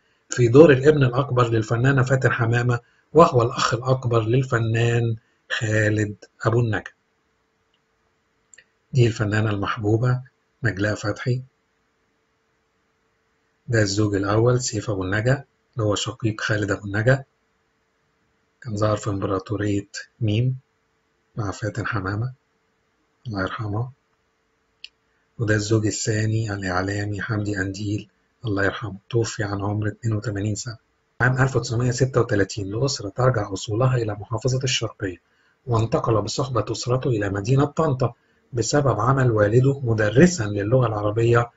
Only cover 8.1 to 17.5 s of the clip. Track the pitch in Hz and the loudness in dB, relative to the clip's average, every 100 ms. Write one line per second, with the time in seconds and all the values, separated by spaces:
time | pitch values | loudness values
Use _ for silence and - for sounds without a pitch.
8.1 | _ _ _ _ - _ _ _ 135 117 | _ _ _ _ -20 _ _ _ 2 2
9.1 | - 104 107 110 104 95 - 104 113 127 | 2 0 0 0 -2 -4 -4 0 0 2
10.1 | 127 - _ _ _ 110 92 104 104 107 | -2 -4 _ _ _ -4 -2 -2 -2 -6
11.1 | 101 - 123 131 _ _ _ _ _ _ | -4 -4 -4 -6 _ _ _ _ _ _
12.1 | _ _ _ _ _ _ _ _ _ _ | _ _ _ _ _ _ _ _ _ _
13.1 | _ _ _ _ _ - 117 101 98 107 | _ _ _ _ _ -2 0 2 2 0
14.1 | 98 98 107 120 123 127 107 - 98 95 | 0 0 2 4 2 0 -4 -4 -4 -2
15.1 | 104 113 139 - _ _ - 107 98 - | 0 0 0 -4 _ _ -4 0 0 -4
16.1 | - 113 104 - 104 101 95 101 98 110 | -4 -4 -4 -2 -2 -2 -4 -4 0 2
17.1 | 135 - _ _ | 2 -2 _ _